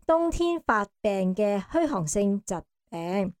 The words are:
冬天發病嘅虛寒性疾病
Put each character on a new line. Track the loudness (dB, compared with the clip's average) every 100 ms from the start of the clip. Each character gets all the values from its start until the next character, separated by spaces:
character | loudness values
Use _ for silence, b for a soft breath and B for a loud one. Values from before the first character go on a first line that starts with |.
| 2
冬 | 2 2
天 | 0 0 0
發 | 0 0 0 _
病 | -2 0 0
嘅 | 0 0 0
虛 | -2 0 0
寒 | 0 -2
性 | 0 0 0 -4
疾 | -8 -10 _ _
病 | -8 -4 -2 -4 -6